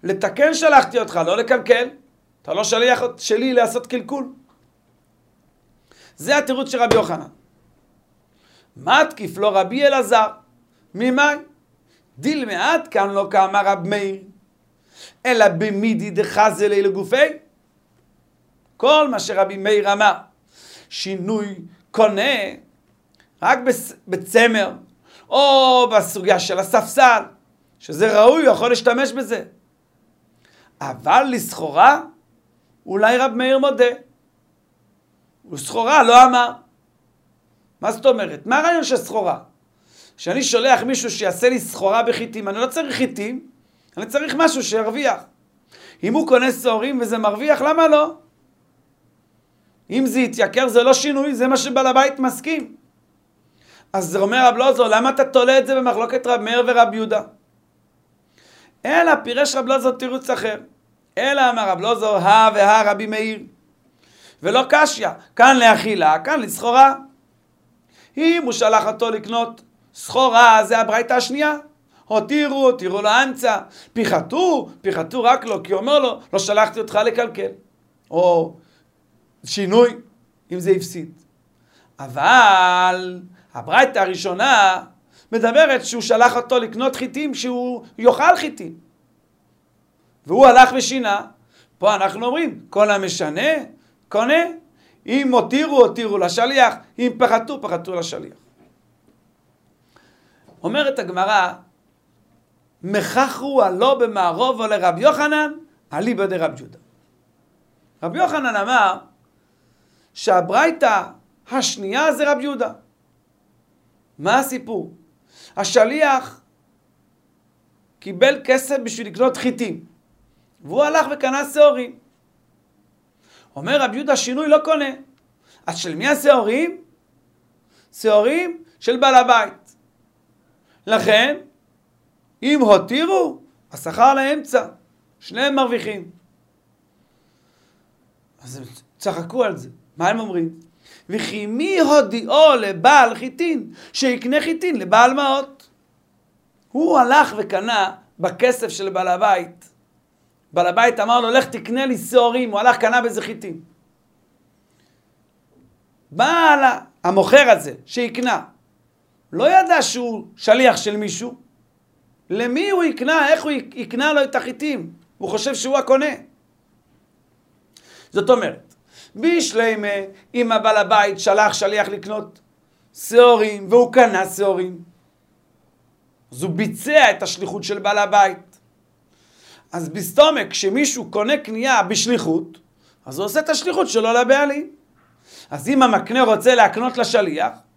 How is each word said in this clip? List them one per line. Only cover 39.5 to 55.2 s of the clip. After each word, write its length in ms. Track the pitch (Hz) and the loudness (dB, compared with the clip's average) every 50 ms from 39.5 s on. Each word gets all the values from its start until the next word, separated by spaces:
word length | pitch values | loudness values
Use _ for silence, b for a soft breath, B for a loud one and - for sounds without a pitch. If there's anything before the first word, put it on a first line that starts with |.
| _ _ _ _ _ b b b b b b b b | _ _ _ _ _ b b b b b b b b
כשאני 260 | b - 170 202 277 262 | b -8 -6 -4 -4 -2
שולח 400 | - 233 226 240 269 247 202 220 | -2 0 0 2 2 2 2 0
מישהו 280 | 254 262 - - 220 | -2 -4 -4 -6 -6
שיעשה 380 | 131 - 208 185 175 180 247 247 | -6 -6 -4 -4 -2 0 0 2
לי 100 | 254 220 | 2 0
סחורה 440 | - - - - 190 190 214 233 226 | -4 -8 -8 -4 -2 0 0 0 0
בחיטים, 440 | 233 226 - 233 - 226 220 202 | -2 -2 -4 -6 -10 -10 -10 -8
אני 100 | 196 202 | -8 -6
לא 100 | 220 247 | -4 -4
צריך 280 | 262 - 330 302 277 233 | -4 -4 -6 -6 -6 -4
חיטים, 520 | - 262 247 - 202 202 226 262 254 - - _ _ _ _ _ _ _ _ - | -4 -4 -4 -6 -8 -10 -10 -10 -12 -14 -18 _ _ _ _ _ _ _ _ -14
אני 80 | 170 220 | -12 -8
צריך 300 | 220 247 285 311 294 269 | -6 -6 -4 -4 -4 -2
משהו 260 | 302 330 320 320 262 196 | 0 0 0 0 -2 -4
שירוויח. 600 | 165 208 226 214 220 220 294 277 247 196 - - _ _ _ _ _ _ _ _ _ b b b b b b 165 | -4 -4 -4 -4 -4 -4 -4 -2 -2 -4 -4 -8 _ _ _ _ _ _ _ _ _ b b b b b b -4
אם 100 | 208 247 | -2 -2
הוא 140 | 320 320 | -2 0
קונה 240 | 262 254 240 262 262 | 2 2 2 2 0
שעורים 480 | - - 226 240 220 214 240 277 269 247 | -4 -2 -2 -2 -2 -2 -2 -4 -4 -4
וזה 160 | 233 208 226 | -4 -4 -4
מרוויח, 440 | 220 214 208 202 214 285 302 302 - | -2 -2 -2 -4 -2 0 0 0 0
למה 260 | 277 302 311 330 330 | 0 0 2 2 2
לא? 260 | 302 302 294 302 330 320 - _ _ _ _ _ _ _ _ _ _ _ _ _ _ _ _ _ _ _ _ _ _ _ _ _ _ _ _ _ _ _ _ _ - | 4 4 2 2 0 -6 -12 _ _ _ _ _ _ _ _ _ _ _ _ _ _ _ _ _ _ _ _ _ _ _ _ _ _ _ _ _ _ _ _ _ -8
אם 160 | 196 262 269 | -4 -4 -4
זה 140 | 240 - 262 | -2 -2 -2
יתייקר, 480 | 247 226 226 233 - - - 247 262 | -2 -2 -2 -2 -2 -2 0 0 0
זה 160 | 247 214 240 240 | 2 2 4 4
לא 100 | 269 262 | 4 4
שינוי, 420 | 262 - 294 277 269 285 294 262 | 2 0 -2 -2 -2 -2 -2 -2
זה 120 | 226 254 | -2 0
מה 100 | 262 269 | 0 0
שבעל 300 | 262 262 285 247 277 262 | 0 -2 -2 0 0 2
הבית 320 | 254 254 262 277 269 277 269 | 2 2 2 2 2 0 -4
מסכים. 560 | 262 254 254 - - 311 320 294 - - - - _ _ _ _ _ _ _ _ _ _ _ _ _ _ _ b b b b b b b - | -4 -6 -6 -6 -8 -6 -6 -6 -8 -10 -16 -20 _ _ _ _ _ _ _ _ _ _ _ _ _ _ _ b b b b b b b -6
אז 220 | 190 175 160 170 | -6 -6 -4 -2
אומר 320 | 196 196 208 233 254 254 | -2 0 0 2 4 4
רב 100 | 240 214 | 4 4
לוזור, 300 | 233 254 269 254 247 240 | 2 2 2 2 2 2
למה 220 | 214 214 220 240 269 | 2 2 2 2 2
אתה 160 | 262 285 | 0 0